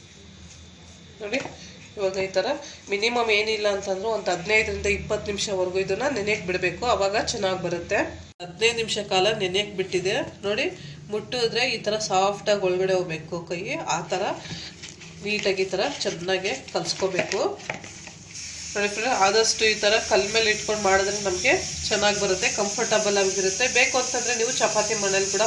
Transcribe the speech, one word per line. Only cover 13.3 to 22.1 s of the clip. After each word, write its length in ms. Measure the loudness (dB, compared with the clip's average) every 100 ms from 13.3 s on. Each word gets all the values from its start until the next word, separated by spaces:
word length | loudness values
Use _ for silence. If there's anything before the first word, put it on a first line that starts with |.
| -8 -6
ಕೈ, 100 | -6 -4 -4 -2
ಆ 20 | -2 -2
ಥರ 120 | -2 -2 -4 -8 -12 -12 -14 -16 -16 -18 -10
ನೀಟಾಗಿ 380 | -4 0 0 0
ಈ 40 | 0
ಥರ 100 | 0 -2 -2
ಚೆನ್ನಾಗೆ 500 | -4 -4 -2 -2 -2 -6 -6
ಕಲಿಸ್ಕೋಬೇಕು. 680 | -4 -4 -2 0 0 0 0 0 -2 -8 -10 -12 -16 -18 -18 -18 -14 -14 -12 -8
ನೋಡಿ 160 | -2 -2
friends, 220 | 0 0 4 6
ಆದಷ್ಟು 380 | 6 4 4 4
ಈ 60 | 4
ಥರ 100 | 4 4 4
ಕಲ್ 160 | 4 4
ಮೇಲೆ 140 | 2 2
ಇಟ್ಕೊಂಡು 280 | 2 0 0 4
ಮಾಡಿದ್ರೆ 280 | 4 4 0 -2
ನಮಗೆ 260 | 0 2 2 0 -6 -2
ಚೆನ್ನಾಗಿ 320 | 2 2